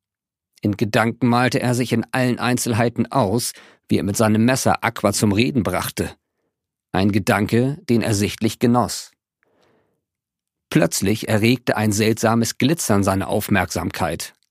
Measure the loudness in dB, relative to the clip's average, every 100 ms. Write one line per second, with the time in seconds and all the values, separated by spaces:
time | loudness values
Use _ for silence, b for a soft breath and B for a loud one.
0 | _ _ _ _ _ _ -4 -2 0 2
1 | 0 0 0 2 2 0 -2 -2 0 -2
2 | -2 -2 0 0 -2 -2 0 0 0 -2
3 | -2 0 0 0 -4 B B B -4 -2
4 | 0 2 2 4 2 2 0 0 -2 -2
5 | -2 2 2 2 0 0 -2 -2 -4 -6
6 | -6 -8 _ _ _ _ _ _ _ 0
7 | 0 0 2 0 2 2 0 -2 0 0
8 | 2 0 -2 -2 -4 0 2 2 0 -4
9 | -12 _ _ _ _ _ _ _ _ _
10 | _ _ _ _ _ _ _ 0 0 0
11 | -2 -2 -2 2 2 2 -2 -2 0 0
12 | 0 0 2 2 0 -2 -2 0 0 0
13 | 2 0 -2 -4 0 0 0 -4 -6 -4
14 | -4 -6 -10 -18 _